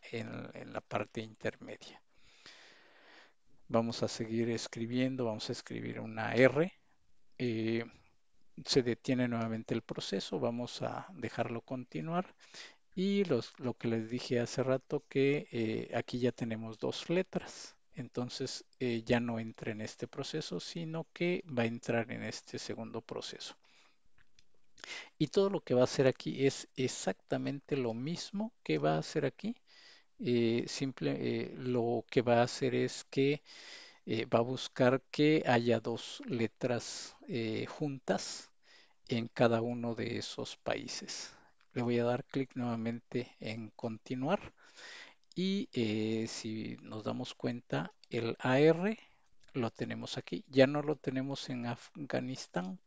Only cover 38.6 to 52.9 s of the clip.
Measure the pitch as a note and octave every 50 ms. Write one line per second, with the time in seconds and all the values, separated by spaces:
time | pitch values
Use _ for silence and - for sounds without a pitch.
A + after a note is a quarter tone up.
38.6 | _ - - - - _ _ _ _ - C3+ A#2 A2+ A#2 - - B2+ A#2 A#2 A2+
39.6 | A2+ A#2+ A#2+ A#2+ A#2 A#2 A#2 A#2 A2+ G#2+ A#2 G#2 G2+ - - - B2 - - -
40.6 | _ - - A2+ - - - - - - - - - - - - - - _ _
41.6 | _ _ _ C3 A#2+ A#2+ A#2+ A#2+ A#2+ A#2+ B2 B2 - - - C#3+ C3+ - - C3
42.6 | A#2+ B2 A#2 A2+ A2 A#2 A#2 A#2 - _ - B2 A#2+ - - _ - A2+ A2 A#2
43.6 | A2 G#2 - - - A#2 A2 G#2+ - - C3+ B2+ C3 C#3+ F#3+ - - - - _
44.6 | - - - - - - - - - - - _ _ _ - - F3+ F#3+ G3 G3+
45.6 | - - - - A#2 G#2+ G#2+ G#2+ G#2+ A2 A2+ A2+ A2+ A2 - - - A2 A2 A2
46.6 | A2 A2+ A#2+ A#2+ - - A2 A2 G#2+ A#2+ A#2+ B2 B2+ - - - - B2+ A#2+ A#2+
47.6 | - - - C#3 D#3 - - _ - _ - A#2+ A2+ A#2 - - - B2+ B2+ C3+
48.6 | D3 D#3+ D#3+ E3 F3+ G#3 A3+ - - - _ _ _ _ - - - - - C#3
49.6 | A#2 A2+ - - C3 A2+ A2+ A2+ A#2 A2+ - B2 - - - - - - C3+ C3
50.6 | C3 C3 D3 D3 D3 D3 D3+ - - - C3 C3 C3 C#3 C#3 - - - C3 B2
51.6 | A#2+ A#2+ A#2+ - - - - - D3 C3+ - C3 B2+ B2+ C3 - - - - F3
52.6 | F3+ F#3 F#3 F3 - _